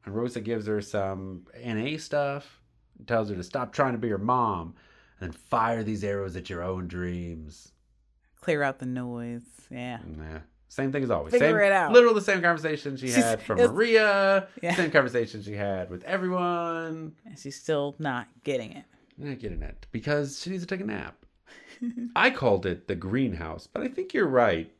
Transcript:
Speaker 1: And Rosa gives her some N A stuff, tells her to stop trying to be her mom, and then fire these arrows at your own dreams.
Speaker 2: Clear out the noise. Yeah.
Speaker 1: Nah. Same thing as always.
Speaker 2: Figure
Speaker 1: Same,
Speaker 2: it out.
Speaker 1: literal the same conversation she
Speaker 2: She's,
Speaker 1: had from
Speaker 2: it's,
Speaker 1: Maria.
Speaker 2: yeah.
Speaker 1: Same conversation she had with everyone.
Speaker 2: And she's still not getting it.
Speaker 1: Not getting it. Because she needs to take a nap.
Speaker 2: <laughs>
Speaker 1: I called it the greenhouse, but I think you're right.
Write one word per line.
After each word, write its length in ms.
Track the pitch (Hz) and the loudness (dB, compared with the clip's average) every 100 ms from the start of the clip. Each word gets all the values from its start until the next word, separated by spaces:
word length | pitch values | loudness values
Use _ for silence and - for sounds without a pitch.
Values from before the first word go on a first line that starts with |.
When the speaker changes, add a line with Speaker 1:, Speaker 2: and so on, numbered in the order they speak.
| - | -8
Speaker 1:
And 100 | 104 | -6
Rosa 260 | 120 120 | -4 -6
gives 260 | 107 117 104 | -6 -4 -2
her 140 | 107 | -4
some 640 | 101 104 98 98 95 92 - | -2 -4 -4 -4 -8 -12 -16
N 240 | - 120 110 | -14 -6 -4
A 200 | 123 151 | -4 -6
stuff, 640 | - 147 143 143 - _ _ _ _ _ 107 | -4 -2 -2 -4 -10 _ _ _ _ _ -2
tells 220 | 117 107 | -2 0
her 60 | 95 | -4
to 80 | |
stop 300 | 90 135 123 | -4 -4 -4
trying 180 | - 139 | 0 0
to 40 | 120 | 0
be 120 | 117 | -2
her 80 | 98 | -2
mom, 580 | 107 127 113 92 85 - _ _ _ _ | 0 2 2 -2 -6 -14 _ _ _ _
and 120 | 92 | -12
then 80 | 82 | -12
fire 440 | - 117 113 117 | -4 0 2 0
these 200 | 107 104 | -2 -4
arrows 320 | 98 101 98 90 | -4 -4 -6 -8
at 140 | 90 | -8
your 140 | 90 | -8
own 240 | 87 92 90 | -6 -6 -6
dreams. 840 | 87 90 90 87 82 78 78 - _ _ _ _ _ _ _ | -6 -4 -4 -6 -10 -14 -18 -20 _ _ _ _ _ _ _
Speaker 2:
Clear 220 | - 151 | -2 0
out 160 | 143 135 | 0 -2
the 60 | 127 | -6
noise. 580 | 127 123 120 120 120 120 - _ | -6 -6 -8 -8 -10 -14 -20 _
Yeah. 300 | 127 123 120 82 | -12 -10 -10 -12
Speaker 1:
Nah. 340 | 78 78 78 - _ _ | -12 -12 -14 -16 _ _
Same 220 | - 135 | -4 -2
thing 120 | 143 | -2
as 60 | 135 | 0
always. 220 | 95 73 | 0 2
Speaker 2:
Figure 160 | 247 240 | 4 6
Speaker 1:
Same, 80 | 220 202 | 6 6
Speaker 2:
it 60 | |
out. 200 | 196 160 | 6 8
Speaker 1:
literal 220 | 240 240 | 10 10
the 80 | 214 | 6
same 200 | 196 190 | 2 2
conversation 540 | 170 165 156 147 147 135 | 4 2 0 -4 -4 -6
she 120 | 131 | 0
Speaker 2:
She's, 80 | 123 | 4
Speaker 1:
had 260 | 117 110 | 4 2
from 180 | - 208 | 0 4
Speaker 2:
it's, 120 | 240 | 4
Speaker 1:
Maria. 760 | 185 233 226 214 196 196 196 190 - | 4 6 6 6 4 6 4 0 -6
Speaker 2:
yeah. 140 | 170 175 | -2 0
Speaker 1:
Same 160 | 165 | 4
conversation 500 | 147 131 120 113 107 | 4 4 2 -2 -4
she 120 | 104 | -8
had 360 | 104 101 95 87 | -4 -2 -2 -4
with 140 | 90 | -8
everyone. 1120 | - 185 185 180 180 175 170 165 165 160 160 156 220 | -4 -2 0 0 0 -2 -2 -4 -6 -8 -10 -14 -20
Speaker 2:
And 120 | 147 | -16
she's 200 | 139 135 | -14 -12
still 360 | - 151 143 143 | -2 -2 -2 -4
not 280 | 151 127 - _ | -4 -4 -8 _
getting 280 | - 131 107 | -4 -4 -4
it. 120 | 143 143 _ _ - | -14 -20 _ _ -14
Speaker 1:
Not 220 | 143 131 | -10 -8
getting 240 | 104 87 | -8 -8
it. 240 | - - - | -8 -12 -10
Because 480 | 113 147 147 143 139 | -8 -2 -2 -2 -6
she 100 | - | -8
needs 120 | 190 | -6
to 40 | 175 | -6
take 140 | 190 | -6
a 60 | 202 | -6
nap. 280 | 147 73 - _ _ _ - - | -6 -10 -14 _ _ _ -20 -20
Speaker 2:
<laughs> 500 | - 240 233 240 - | -10 -8 -8 -4 2
Speaker 1:
I 140 | 254 | 2
called 360 | 269 127 98 95 | 4 2 4 2
it 200 | 87 - | -4 -4
the 80 | 92 | -6
greenhouse, 720 | 92 120 131 90 82 80 - | -2 0 0 -2 -6 -10 -8
but 140 | - | -6
I 60 | 254 | -6
think 260 | 262 370 | -6 -4
you're 140 | - 170 | 0 2
right. 440 | 131 117 85 80 _ | 4 4 2 -4 _